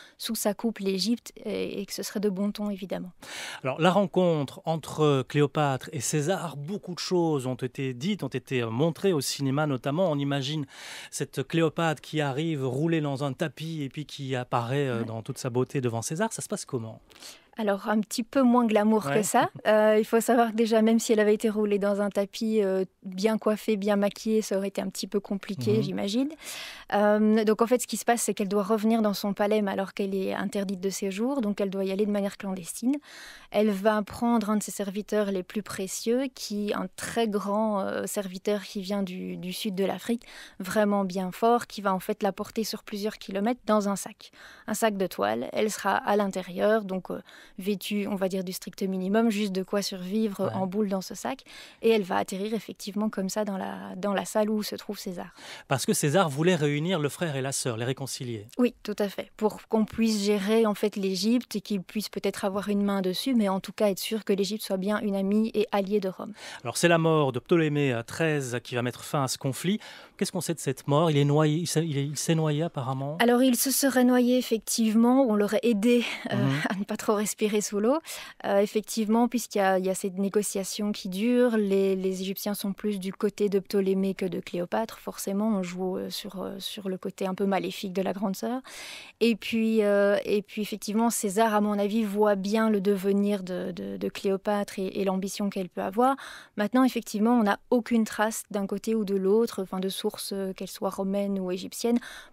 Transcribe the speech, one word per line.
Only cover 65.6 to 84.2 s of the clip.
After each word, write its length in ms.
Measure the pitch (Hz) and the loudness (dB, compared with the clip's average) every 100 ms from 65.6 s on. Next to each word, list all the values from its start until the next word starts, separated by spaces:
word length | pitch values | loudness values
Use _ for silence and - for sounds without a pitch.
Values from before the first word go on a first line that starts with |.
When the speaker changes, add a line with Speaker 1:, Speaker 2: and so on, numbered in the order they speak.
| 202 | 0
Speaker 1:
alliée 280 | 202 190 208 | 0 0 0
de 100 | 190 | -2
Rome. 240 | - - - - - | -6 -12 -14 -14 -10
Speaker 2:
Alors 140 | 120 - | -8 2
c'est 100 | 170 | 4
la 100 | 165 | 6
mort 340 | 160 156 139 | 6 4 2
de 80 | 120 | 0
Ptolémée, 540 | - 175 156 147 143 | 2 4 4 2 2
euh, 80 | 117 | 0
treize 560 | 113 - 160 151 127 120 | -4 -2 0 0 -2 -6
qui 100 | - 120 | -4 -2
va 60 | |
mettre 220 | 120 - | -2 -4
fin 200 | - 147 | -4 0
à 40 | 135 | 0
ce 100 | - | -2
conflit. 420 | 139 123 170 214 - - - - | -4 -2 0 -2 -4 -20 -14 -6
Qu'est-ce 140 | 196 | -4
qu'on 100 | 180 | -4
sait 120 | - | -4
de 60 | 160 | -4
cette 280 | 147 - - | -4 -4 2
mort ? 240 | 143 170 | 4 4
Il 60 | 143 | 4
est 80 | 143 | 4
noyé, 320 | 147 156 151 | 4 4 2
il 100 | 170 | 0
s'est, 180 | 156 165 | 0 0
il 100 | 139 | -2
est, 80 | 139 | -4
il 120 | 147 | -2
s'est 180 | - 160 | 0 2
noyé 280 | 156 147 | 2 0
apparemment. 540 | 170 - 123 135 139 165 | -2 -4 -4 -4 -2 2
Speaker 1:
Alors 240 | 233 240 | 4 4
il 120 | 262 240 | 4 2
se 140 | 269 | 0
serait 320 | 247 277 247 247 | 0 2 4 4
noyé 320 | 247 240 254 | 4 4 2
effectivement, 840 | - 226 - - 220 214 233 262 | 2 -2 -2 0 2 4 6 6
on 120 | 262 208 | 4 4
l'aurait 240 | 208 208 | 2 2
aidé, 420 | 233 208 240 240 - - - | 2 2 4 4 2 -4 -4
euh, 40 | - | 0
Speaker 2:
Mhm. 160 | 135 139 | 2 0
Speaker 1:
<laughs> 80 | - | -2
à 60 | 196 | -2
ne 80 | |
pas 140 | 202 214 | -4 -4
trop 160 | - 208 | 0 0
respirer 200 | 208 - 214 208 | 0 -2 0 0
sous 180 | 202 202 | -2 0
l'eau. 180 | 220 311 - - - - - | 2 0 -2 -12 -14 -8 0
Euh, 140 | 202 | 2
effectivement, 680 | 208 220 - - 208 233 240 | 4 0 -2 -2 2 4 4
puisqu'il 300 | 240 - 208 | 0 -2 2
y 40 | |
a, 160 | 190 190 | 4 4
il 60 | 185 | 2
y 40 | |
a 60 | 190 | -2
cette 220 | 202 180 | -4 -2
négociation 720 | 196 208 202 196 185 - 208 | 0 0 0 -2 -6 -4 -4
qui 180 | 208 190 | -4 -6
dure, 480 | 185 233 247 247 220 | -2 2 4 4 4
les, 380 | 196 196 196 190 | 2 2 2 2
les 260 | 190 185 | -2 -2
Égyptiens 320 | 190 190 208 | -4 -4 -6
sont 180 | 202 202 | -4 -4
plus 240 | 190 214 196 | -4 -4 -4
du 120 | 190 | -6
côté 360 | - 202 - 208 | -2 -2 0 0
de 100 | 196 | 0
Ptolémée 540 | - 202 190 190 196 | 0 0 2 2 0
que 100 | 185 | -2